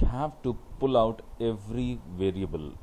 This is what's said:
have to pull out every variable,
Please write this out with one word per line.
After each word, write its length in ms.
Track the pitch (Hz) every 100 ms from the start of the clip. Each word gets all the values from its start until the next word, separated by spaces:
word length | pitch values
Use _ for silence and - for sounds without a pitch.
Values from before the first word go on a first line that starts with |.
| -
have 280 | 123 151 -
to 140 | 127 110 - -
pull 180 | 135 123
out 260 | 113 110 - -
every 580 | 117 107 101 117 123 120 - 90
variable, 580 | 95 92 90 82 73 -